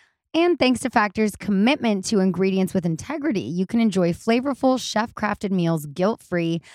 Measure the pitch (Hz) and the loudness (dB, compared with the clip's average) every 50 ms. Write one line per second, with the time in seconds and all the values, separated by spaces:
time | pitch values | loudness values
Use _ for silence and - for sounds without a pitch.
0 | _ _ _ _ _ _ - 320 339 359 339 - 269 254 247 - - 247 - 233 | _ _ _ _ _ _ 0 2 2 2 2 2 2 2 2 0 -2 0 0 0
1 | 214 208 - 220 214 208 - - - 208 202 190 208 254 302 - 233 226 202 190 | 0 0 0 0 -2 -2 -2 -4 -2 0 2 2 4 2 2 2 0 0 -2 -2
2 | 190 - 226 196 185 190 170 175 190 190 190 190 190 190 - 190 165 170 160 - | -2 0 0 2 2 2 2 2 0 2 2 2 0 0 0 -2 -2 -2 -2 -4
3 | - - 302 311 277 320 226 175 101 131 170 180 190 - - 233 226 214 175 190 | -6 -8 -6 -4 -4 -2 -2 -2 -4 -4 -4 -4 -4 -2 0 0 2 2 2 2
4 | 175 170 170 - - 226 233 254 254 285 254 - - 262 262 233 - - - 208 | 0 0 0 -2 -2 0 0 0 0 -2 -2 0 0 0 0 0 -2 -4 -4 -4
5 | 233 - - - 214 208 208 - - 190 196 180 170 165 165 156 147 147 135 175 | -4 -4 -4 -6 -4 -4 -4 -4 -4 -2 0 0 2 2 0 -2 -4 -6 -4 -2
6 | 180 214 226 - - - 180 175 170 165 170 160 - - - | 0 0 0 -2 -6 -6 -4 -2 -2 -2 -2 -4 -6 -12 -20